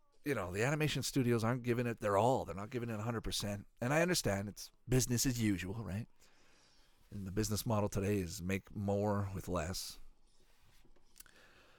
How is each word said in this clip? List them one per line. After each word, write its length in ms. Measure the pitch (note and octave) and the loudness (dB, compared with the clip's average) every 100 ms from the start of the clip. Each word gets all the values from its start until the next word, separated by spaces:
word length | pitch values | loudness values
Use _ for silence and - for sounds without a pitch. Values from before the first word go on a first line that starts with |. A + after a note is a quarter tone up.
| _ - | _ -10
you 100 | D3 | -4
know, 180 | A#2+ F2+ | -2 -2
the 120 | G2 | 0
animation 380 | A#2+ D3+ D3+ C#3 | 0 2 0 0
studios 420 | A#2+ C#3+ A#2+ A#2 | 0 2 4 4
aren't 180 | A2 B2+ | 2 0
giving 240 | A#2+ A#2 A#2+ | 0 0 0
it 140 | A2+ | -2
their 180 | G#2+ G2+ | 2 4
all. 260 | A#2 A#2+ | 4 4
They're 100 | E2+ | 0
not 160 | E2+ G#2+ | -6 -6
giving 200 | B2 A#2 | -6 -4
it 100 | A2 | -4
a 20 | |
hundred 200 | A2 A2+ | -2 -2
percent. 440 | G2+ - G#2 G2+ - - | -2 -2 -2 -4 -8 -6
And 140 | B2 | 0
I 80 | D3+ | 2
understand 460 | F3 E3+ - G2 G2+ | 2 2 0 0 -2
it's 220 | - - _ - | -8 -14 _ 2
business 360 | B2+ A#2+ A#2+ | 2 4 2
as 160 | C#3 A#2+ | 2 2
usual, 420 | G#2+ F#2+ F#2 G#2 | 2 2 -2 -6
right? 240 | F#2+ G2 B2 - - - - - _ - - _ - | -6 -6 -8 -14 -20 -20 -20 -20 _ -20 -20 _ -16
And 160 | G2+ F#2+ | -12 -6
the 60 | |
business 320 | G2 G#2+ G#2 | -2 0 0
model 240 | - G#2+ G2+ | 2 2 2
today 300 | G#2 G2 G#2 | 2 2 2
is 240 | F2 - | 0 -4
make 320 | E2+ G2 - - | -2 -2 -4 -6
more 540 | G2+ G2+ G#2 G2+ G2 | 0 2 2 2 -2
with 140 | F#2+ - | -4 -4
less. 500 | F2 D#2+ F#2 - - - - - - - - - - - - - - - - - - - | -2 -2 -4 -8 -12 -16 -18 -20 -20 -20 -20 -20 -20 -20 -20 -20 -20 -20 -20 -20 -20 -20